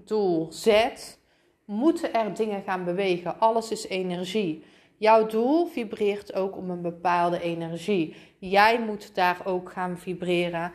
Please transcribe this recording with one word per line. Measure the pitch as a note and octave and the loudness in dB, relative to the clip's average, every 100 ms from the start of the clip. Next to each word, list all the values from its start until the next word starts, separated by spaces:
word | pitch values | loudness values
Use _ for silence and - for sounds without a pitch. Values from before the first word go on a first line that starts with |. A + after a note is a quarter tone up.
| - | -4
doel | G#3+ G3 E3 D#3+ | 0 2 0 -2
zet, | - A3 G#3+ B3 - - - _ _ _ _ - | -2 4 4 4 -2 -18 -20 _ _ _ _ -8
moeten | G#3+ D4 E4 B3+ | 0 2 2 0
er | A#3 G#3+ | 0 -2
dingen | F3 G#3+ G3 | -2 -2 -4
gaan | G3 F#3 | -4 -4
bewegen. | F3 F3+ G3 F3 F3 - | -2 0 0 0 -2 2
Alles | A3 A3+ A3 | 2 2 -2
is | G#3+ - | -8 -6
energie. | F#3+ F#3 F3 F3+ G#3+ F#3 D3+ - _ _ - | -4 -4 -4 -4 -2 -2 -4 -10 _ _ 0
Jouw | G#3+ A3 A3 | 6 6 6
doel | A3 A#3+ D#4+ E4+ | 0 2 2 0
vibreert | - G#3 G#3 G#3 G3+ - | -4 -8 -2 -2 -2 -4
ook | G3 F#3+ F#3+ | -4 -4 -4
om | F3+ | -8
een | F3 | -6
bepaalde | F3 E3+ F3+ F3 F3 F3 | -6 -4 0 2 2 0
energie. | E3+ E3 E3 E3 F#3 G3 D#3+ - - - | -4 -4 -6 -6 0 0 0 -6 -20 -14
Jij | F#3 G3 G#3+ A#3 | 0 6 6 6
moet | A3 G#3 - - | 0 -6 -8 0
daar | F3+ F3 F#3+ | 0 0 -2
ook | F3+ F3+ | -4 -4
gaan | - F3+ F3 | -8 -6 -6
vibreren. | F#3 F3 F3 F3 F3 E3+ F3 | -8 -6 0 0 0 -2 -6